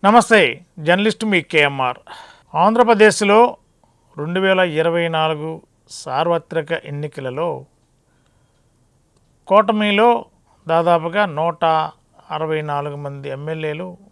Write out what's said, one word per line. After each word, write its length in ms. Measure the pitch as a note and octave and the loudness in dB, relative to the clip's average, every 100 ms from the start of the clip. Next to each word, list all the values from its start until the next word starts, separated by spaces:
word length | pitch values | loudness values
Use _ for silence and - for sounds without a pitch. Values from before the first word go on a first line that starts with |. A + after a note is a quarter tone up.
| G3 | 6
నమస్తే, 340 | A#3 - A3 D#3 - _ - D#3 | 4 6 4 4 -2 _ -10 0
జర్నలిస్ట్ 380 | F#3 G#3+ G#3+ A3 | 2 2 -2 -2
మీ 80 | F#3+ D3+ | -2 0
కేఎంఆర్. 480 | D#3+ C#3+ C#3 B2+ B2 - - - - _ D3+ | 2 2 0 -6 -6 -14 -20 -20 -20 _ 0
ఆంధ్రప్రదేశ్లో 760 | F#3 A3+ A#3 A3+ G#3+ - G3+ G#3 B3 - _ _ _ _ _ - | 2 4 4 6 4 4 2 4 4 0 _ _ _ _ _ -12
రెండు 220 | D3+ F3+ F#3+ | -6 -2 0
వేల 160 | F#3 F3+ D3+ | 2 2 2
ఇరవై 240 | D#3+ E3+ E3+ D#3+ | 0 0 -2 -2
నాలుగు 340 | D#3 D#3 D#3 D#3+ _ _ _ - | -2 -2 -8 -12 _ _ _ -18
సార్వత్రిక 720 | - C3 E3+ E3+ - D#3+ D3+ E3 - | -8 -4 0 -2 -4 -8 -6 -8 -8
ఎన్నికలలో 580 | C#3+ D3 D3 C3 B2+ E3+ C#3 C3+ _ _ _ _ _ _ _ _ _ _ _ _ _ _ _ _ _ _ | -10 -10 -10 -10 -8 -8 -8 -14 _ _ _ _ _ _ _ _ _ _ _ _ _ _ _ _ _ _
కూటమిలో 600 | G3 G#3 G#3+ G#3 G3+ A#3 A#3 - _ _ _ - | 2 2 0 0 2 2 2 -4 _ _ _ -2
దాదాపుగా 520 | E3 E3+ E3+ D#3+ F3+ G3+ D3 | 0 2 2 0 -2 -2 -2
నూట 260 | E3 E3 E3 D#3+ D#3 - _ _ _ D#3 | -4 -2 0 0 -2 -10 _ _ _ -8
అరవై 220 | D#3 D#3 D3+ | -4 -4 -4
నాలుగు 260 | C#3+ D3 C#3+ C#3+ | -6 -6 -10 -12
మంది 240 | C#3 C#3 C3+ | -12 -12 -10
ఎమ్మెల్యేలు 500 | D3 D#3+ D#3 D3+ F#3 F3 - | -10 -8 -8 -8 -12 -16 -20